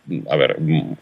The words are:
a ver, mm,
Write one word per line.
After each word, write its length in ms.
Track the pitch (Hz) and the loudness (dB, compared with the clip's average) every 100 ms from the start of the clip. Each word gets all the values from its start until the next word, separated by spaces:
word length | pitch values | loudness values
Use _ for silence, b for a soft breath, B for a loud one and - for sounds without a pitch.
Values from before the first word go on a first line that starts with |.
| - 82 - | -8 -8 -2
a 80 | 73 | 2
ver, 200 | 67 - | 2 2
mm, 380 | 78 80 - - | 2 0 0 -8